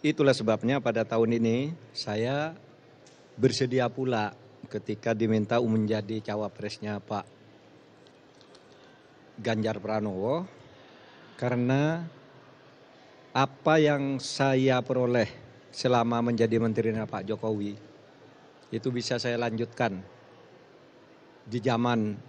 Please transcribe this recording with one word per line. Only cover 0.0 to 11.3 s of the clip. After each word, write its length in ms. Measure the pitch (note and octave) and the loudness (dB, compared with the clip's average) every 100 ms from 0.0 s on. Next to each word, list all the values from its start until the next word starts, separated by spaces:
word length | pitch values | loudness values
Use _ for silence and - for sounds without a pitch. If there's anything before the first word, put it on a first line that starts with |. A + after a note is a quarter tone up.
Itulah 320 | D3+ D3+ C#3 | 0 4 4
sebabnya 480 | B2+ A2 G#2+ A2+ C#3 | 6 2 2 2 2
pada 240 | A#2+ A2+ G#2+ | 2 0 0
tahun 320 | A#2 A2+ A#2 | 2 2 4
ini 320 | A2+ A#2 C#3+ E3 - | 2 2 -2 -8 -14
saya 640 | - - G#2 A#2 C#3+ D#3 E3+ - - - - - - - - | -10 -6 -2 -2 -2 -4 -8 -20 -20 -20 -20 -20 -20 -20 0
bersedia 480 | B2+ - B2+ B2+ A#2+ | 0 2 0 2 0
pula 480 | - C3 A#2 G#2 - - - - | -2 -2 0 -2 -6 -20 -20 -12
ketika 400 | G#2+ - G#2+ A#2 | -10 -8 -6 -2
diminta 480 | A2 A2 A2 G#2 A#2+ | 0 2 2 2 0
menjadi 720 | A#2+ A2 G#2+ G#2+ G2+ A2 G#2 | 2 2 2 -2 -2 -8 -4
cawapresnya 640 | G#2 G#2 - G#2 - G#2+ G#2 | -6 -6 -8 -10 -8 -8 -8
Pak 240 | - G#2 - - - - - - - - - - - - - - - - - - - - - - | -6 -8 -8 -20 -20 -20 -20 -20 -20 -20 -20 -20 -20 -20 -20 -20 -20 -20 -20 -20 -20 -20 -20 -8
Ganjar 400 | A2 A2 A2 G#2 | -2 0 0 -4
Pranowo, 680 | G#2+ G#2+ G#2+ F#2 G#2+ D3+ F#3 - - - - - - - - | -2 -2 -2 -2 -2 -2 -4 -14 -20 -20 -20 -20 -20 -20 -20